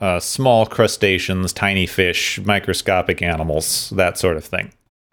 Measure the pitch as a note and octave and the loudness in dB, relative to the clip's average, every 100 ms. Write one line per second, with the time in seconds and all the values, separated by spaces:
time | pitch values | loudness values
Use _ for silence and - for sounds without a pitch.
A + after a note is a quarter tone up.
0 | G2 F2 - - C3 A#2 G#2+ - A2 - | -2 -2 -2 0 4 4 4 2 2 2
1 | G#2 F#2 - F#2 F#2 - G2+ F#2+ F#2 - | 2 2 0 -2 -2 -2 0 0 0 2
2 | F#2 E2+ - - G2+ G2+ F#2+ F2+ - F#2 | 2 0 -2 -4 -2 0 0 -2 0 0
3 | F2 E2+ F2 D#2+ D#2+ D#2 D#2 - - F#2+ | 0 -2 -2 -2 -2 -2 -2 -4 -4 0
4 | F2+ - F#2 D#2 - - - - _ _ | 0 0 -2 -2 -4 -8 -8 -14 _ _
5 | _ | _